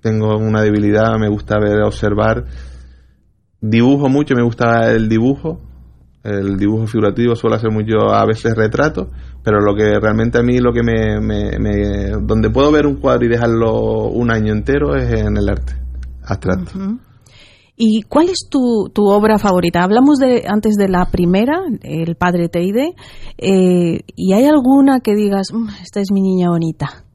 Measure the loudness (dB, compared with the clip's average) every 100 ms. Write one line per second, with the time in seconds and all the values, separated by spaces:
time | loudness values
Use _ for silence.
0 | -2 -2 -2 -2 0 0 2 2 2 2
1 | 2 0 -2 -4 -2 -2 0 0 0 -2
2 | -2 0 0 0 -6 -14 -18 -20 -20 -20
3 | _ _ _ _ _ _ 0 2 4 4
4 | 2 0 2 0 0 0 2 2 2 2
5 | 2 2 0 0 -6 -10 -16 -20 -20 -20
6 | -20 _ -8 -4 -2 0 0 0 -2 0
7 | 0 0 0 0 0 0 -2 -2 0 0
8 | 2 2 2 0 -2 0 0 0 -2 -2
9 | -10 -12 -18 -8 0 2 2 2 2 2
10 | 0 0 0 0 2 2 2 0 0 0
11 | 0 -2 -2 -4 -4 -4 -2 -2 -2 -2
12 | -4 -4 -2 0 0 2 2 4 2 0
13 | 0 0 0 0 0 0 0 0 -2 -2
14 | -2 -2 0 0 0 -2 -2 -2 0 -2
15 | -2 -2 -2 0 -2 -4 -6 -10 -10 -12
16 | -14 -16 -10 -6 -2 -4 -6 -8 -8 -8
17 | -12 _ _ -20 -20 _ _ _ 0 0
18 | 0 2 2 0 -4 -2 0 0 -2 0
19 | 4 4 4 2 2 2 0 0 2 4
20 | 4 4 2 0 0 -2 0 0 2 2
21 | 0 0 2 2 0 -2 -4 -8 -8 -6
22 | -6 -2 -2 0 -2 -2 -2 -2 -2 -6
23 | -20 -16 -16 -6 0 2 4 4 0 -2
24 | -8 -6 0 4 4 4 4 4 4 2
25 | 0 0 0 0 -2 -6 -8 -10 -10 -6
26 | -2 0 0 0 0 0 -2 -6 -10 -12
27 | -20